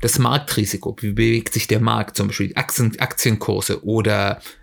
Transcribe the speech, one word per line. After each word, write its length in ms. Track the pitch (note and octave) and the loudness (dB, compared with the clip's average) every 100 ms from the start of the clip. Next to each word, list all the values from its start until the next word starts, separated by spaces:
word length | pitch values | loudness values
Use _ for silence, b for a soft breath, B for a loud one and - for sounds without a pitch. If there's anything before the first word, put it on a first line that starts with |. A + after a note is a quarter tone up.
Das 180 | A#2 - | 0 2
Marktrisiko, 760 | A#2+ C#3 - - G2+ G2+ - - | 4 2 0 0 0 -2 -6 -6
wie 140 | G#2 | -2
bewegt 400 | G#2 A2+ A2+ - | 2 2 2 0
sich 140 | A2+ - | -2 0
der 120 | A2 | 2
Markt, 380 | A2+ A2+ G#2 - | 2 0 -2 -2
zum 100 | G2+ | -2
Beispiel 240 | - G2 - | -2 -4 -2
Aktien-, 440 | - - A2+ G#2+ | -4 0 0 0
Aktienkurse 840 | - - A#2+ G#2+ - G2 - - - | -4 0 0 2 0 -2 -2 -4 0
oder 560 | A2 G#2+ G2+ G2+ G#2+ B B | 0 2 2 0 -4 B B